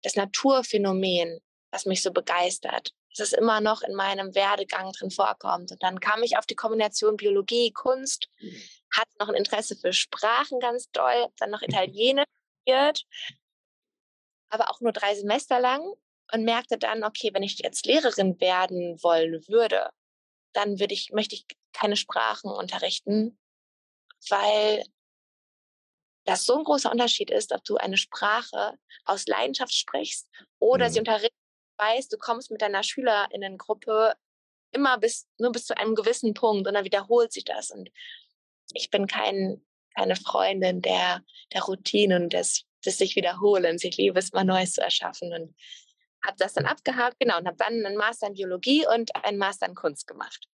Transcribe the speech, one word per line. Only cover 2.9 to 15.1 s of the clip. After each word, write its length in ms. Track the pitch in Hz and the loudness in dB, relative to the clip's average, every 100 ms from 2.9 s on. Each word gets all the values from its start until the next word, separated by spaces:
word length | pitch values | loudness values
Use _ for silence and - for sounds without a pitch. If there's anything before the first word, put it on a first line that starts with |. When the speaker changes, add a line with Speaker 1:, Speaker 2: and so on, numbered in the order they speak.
| _ _ - | _ _ -8
Speaker 1:
dass 120 | 208 | 0
es 40 | |
immer 280 | - 226 214 | 2 4 4
noch 220 | 214 214 | 2 0
in 120 | - | -4
meinem 400 | 196 196 196 196 | -4 -2 -2 -2
Werdegang 580 | 190 196 202 196 - 190 | 0 2 0 -2 -6 -6
drin 180 | 190 190 | -8 -10
vorkommt." 600 | 185 202 202 190 175 180 | 0 0 0 -4 -4 -6
Und 100 | 185 | -4
dann 180 | 185 185 | -4 -2
kam 220 | - 214 | -2 0
ich 140 | 233 226 | 2 0
auf 80 | - | -2
die 80 | 233 | -4
Kombination 600 | 226 220 208 - 214 214 | -2 0 0 2 0 2
Biologie, 560 | 208 196 196 233 233 | 2 2 2 2 2
Kunst, 560 | - - 262 269 - - _ | 0 0 0 -2 -6 -8 _
Speaker 2:
Mhm. 280 | 202 180 - - _ | -18 -16 -20 -20 _
Speaker 1:
hatte 160 | - 226 _ | -2 -2 _
noch 80 | 208 | -2
ein 60 | |
Interesse 420 | - 202 214 220 - | 0 0 -2 -4 -4
für 160 | 180 | -2
Sprachen 680 | 185 - - 208 240 285 254 | 0 -2 -2 0 2 0 -2
ganz 300 | 247 247 - | -2 -2 -4
doll, 320 | - - 247 | 0 2 2
hab 120 | 240 _ | 0 _
dann 120 | 214 | -6
noch 120 | 208 | -4
Speaker 2:
<laughs> 0 | |
Speaker 1:
Italienisch 640 | - 220 185 196 233 277 294 _ _ _ | -2 0 -2 2 2 2 0 _ _ _
studiert, 440 | - 262 285 311 - - - - _ _ _ _ _ _ _ _ _ _ _ | 2 4 4 2 -8 -14 -16 -16 _ _ _ _ _ _ _ _ _ _ _
aber 200 | 220 - | -2 -2
auch 100 | - | 0
nur 120 | 240 | -2
drei 220 | 214 202 | 0 -2